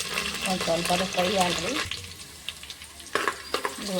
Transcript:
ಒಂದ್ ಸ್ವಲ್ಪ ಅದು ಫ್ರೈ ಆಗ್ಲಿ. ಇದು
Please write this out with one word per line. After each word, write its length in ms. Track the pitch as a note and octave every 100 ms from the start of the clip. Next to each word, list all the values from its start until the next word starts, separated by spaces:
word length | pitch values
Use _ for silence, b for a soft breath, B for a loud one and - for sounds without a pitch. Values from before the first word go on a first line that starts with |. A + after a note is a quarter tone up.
| - - - - G3
ಒಂದ್ 120 | F#3 -
ಸ್ವಲ್ಪ 220 | E3 F3 F3+
ಅದು 100 | F#3
ಫ್ರೈ 140 | - F3+ G3
ಆಗ್ಲಿ. 280 | F3+ E3 F3+ D4+ - - - - - - - - - - - - - - - - - - - -
ಇದು 100 | G3+